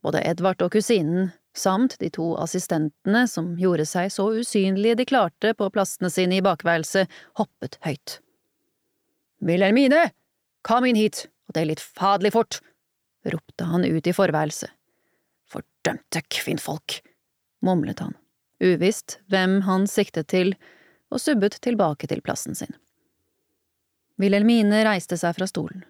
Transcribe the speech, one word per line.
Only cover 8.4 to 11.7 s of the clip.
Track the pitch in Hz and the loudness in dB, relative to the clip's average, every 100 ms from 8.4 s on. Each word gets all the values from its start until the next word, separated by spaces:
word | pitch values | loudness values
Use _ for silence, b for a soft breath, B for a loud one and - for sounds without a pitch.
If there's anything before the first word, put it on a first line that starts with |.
| _ _ _ _ _ _ _ _ _ _ | _ _ _ _ _ _ _ _ _ _
"Wilhelmine, | - 175 196 226 269 302 330 _ _ _ _ _ | -2 2 4 4 6 4 2 _ _ _ _ _
kom | - 233 254 | 0 2 4
inn | 226 | 2
hit, | 214 - - _ _ | 2 -2 -16 _ _
og | 160 | -4
det | |
er | 160 | -2